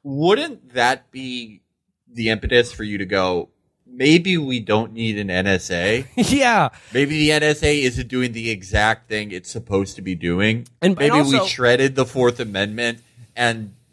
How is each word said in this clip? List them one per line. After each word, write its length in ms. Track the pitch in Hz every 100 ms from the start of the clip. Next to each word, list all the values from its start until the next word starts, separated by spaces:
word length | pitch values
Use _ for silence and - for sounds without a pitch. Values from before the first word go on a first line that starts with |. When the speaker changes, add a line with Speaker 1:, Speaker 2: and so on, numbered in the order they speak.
Speaker 1:
wouldn't 720 | 143 139 165 226 320 247 127
that 380 | 123 120 131 _
be 500 | 131 131 123 113 104 _ _ _ _ _
the 180 | 117 110
impetus 420 | 110 - 123 120
for 120 | -
you 140 | 107 101
to 80 | 95
go, 440 | 98 92 90 - _ _ _ _
"Maybe 460 | 127 135 170 180 175
we 220 | 139 123
don't 340 | 107 107 113
need 240 | 113 113 104
an 120 | 101
N 180 | 90 98
S 220 | 92 -
A"? 340 | 87 92 117 139
Speaker 2:
<laughs> 40 | -
Yeah. 540 | 214 277 247 220 135 - -
Speaker 1:
Maybe 240 | 120 143 156
the 140 | 151
N 120 | 151
S 200 | 151 151
A 180 | 151 147
isn't 240 | 127 120 120
doing 240 | 127 127
the 160 | 117 113
exact 580 | 104 92 104 107 110 _
thing 220 | 107 104
it's 180 | 92 -
supposed 460 | - 92 98 98 -
to 40 |
be 140 | 92 90
doing. 520 | 85 90 107 113 120 _
Speaker 2:
And, 100 | 175
and 60 | 185
Speaker 1:
Maybe 120 | 143
Speaker 2:
also 300 | 151 139 135
Speaker 1:
we 60 | -
shredded 480 | - 123 123 135 131
the 100 | 123
Fourth 340 | 135 123 120
Amendment, 600 | 113 98 104 107 120 117 _ 120 117 -
and 380 | 120 113 104 - _